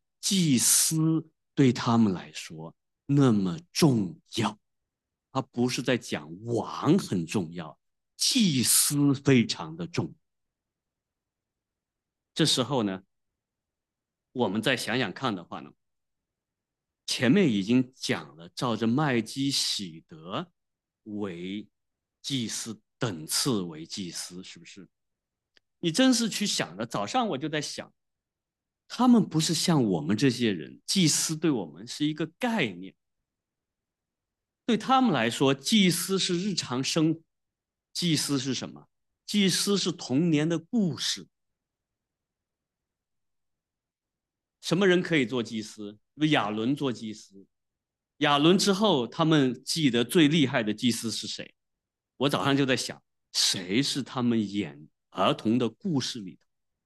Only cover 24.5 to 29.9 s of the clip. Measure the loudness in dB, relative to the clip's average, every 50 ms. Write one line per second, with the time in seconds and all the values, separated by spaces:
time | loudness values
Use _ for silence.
24.5 | -18 -20 -20 -20 -20 -20 -20 -20 _ _ _ _ _ _ _ _ _ _ _ _
25.5 | _ _ _ _ _ _ -4 0 2 4 4 6 4 4 0 -2 -2 -4 -4 -2
26.5 | -2 -4 -4 -6 -6 -8 -8 -6 -6 -6 -4 -2 -2 -2 0 -2 -4 -4 -6 -6
27.5 | -4 -6 -6 -6 -10 -12 -14 -16 _ _ _ _ _ _ _ _ _ _ _ _
28.5 | _ _ _ _ _ _ _ -10 -2 2 6 6 6 6 6 4 0 0 0 0
29.5 | -2 0 2 2 2 4 4 2